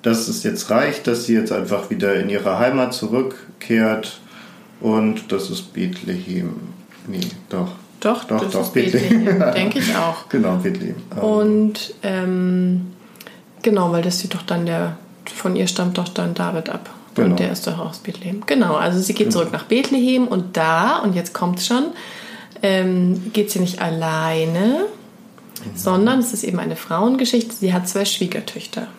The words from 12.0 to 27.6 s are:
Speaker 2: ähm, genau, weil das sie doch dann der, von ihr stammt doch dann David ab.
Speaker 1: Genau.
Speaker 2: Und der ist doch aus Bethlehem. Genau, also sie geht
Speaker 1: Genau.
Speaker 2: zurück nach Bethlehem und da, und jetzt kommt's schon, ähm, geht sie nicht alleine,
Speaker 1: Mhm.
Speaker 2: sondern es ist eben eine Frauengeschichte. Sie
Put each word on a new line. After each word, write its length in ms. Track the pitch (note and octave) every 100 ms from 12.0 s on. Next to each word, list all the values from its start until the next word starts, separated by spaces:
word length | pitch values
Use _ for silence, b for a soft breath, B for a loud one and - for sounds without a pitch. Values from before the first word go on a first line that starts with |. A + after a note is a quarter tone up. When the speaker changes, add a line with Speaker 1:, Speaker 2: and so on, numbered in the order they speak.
Speaker 2:
ähm, 840 | G3+ F#3+ F#3 F#3 F3+ F3+ F3+ F3+ F3+ - B B B B - -
genau, 300 | A#3 G3+ F3
weil 100 | E3+
das 180 | F3+ F3+
sie 80 | -
doch 140 | F3+
dann 240 | - F3
der, 320 | E3+ E3 F3 E3 - - -
von 200 | - F#3
ihr 120 | F3+ F3+
stammt 300 | - F3+ F3+
doch 100 | F3
dann 240 | - F3
David 360 | F3 F3 F3 -
ab. 200 | - - - -
Speaker 1:
Genau. 140 | - G#3
Speaker 2:
Und 80 | F3+
der 120 | F3+
ist 140 | F#3 -
doch 100 | E3+
aus 180 | E3 -
Bethlehem. 440 | - - F3 G3+
Genau, 300 | - C#4 F3+
also 240 | D3+ E3+ F3+
sie 140 | F#3
geht 140 | - G#3+
Speaker 1:
Genau. 100 | F3+
Speaker 2:
zurück 120 | E3
nach 120 | D#3+
Bethlehem 640 | - A#3 C4+ C4+ B3 B3+ B3
und 280 | F#3+ F3+ -
da, 400 | D#3+ E3 G#3+ E4+
und 140 | G#3
jetzt 180 | F3 E3+
kommt's 320 | - F3 F3+ -
schon, 180 | B3 D#4 B B B B B B -
ähm, 680 | G3+ F#3+ F#3 F#3 F3+ F#3 A3
geht 180 | G#3+ G#3
sie 80 | F#3
nicht 220 | F3+ -
alleine, 1040 | E3+ E3 E3 D#3+ D#3+ D#3+ D#3+ E3+ G#3+ D4 G#4 - - - - - - -
Speaker 1:
Mhm. 140 | - -
Speaker 2:
sondern 420 | - F#3 A3+ C4
es 140 | A#3+
ist 100 | G3+
eben 160 | - F3
eine 160 | E3
Frauengeschichte. 800 | D#3+ - E3 A3 C4 A#3+ A#3+ A3+
Sie 200 | -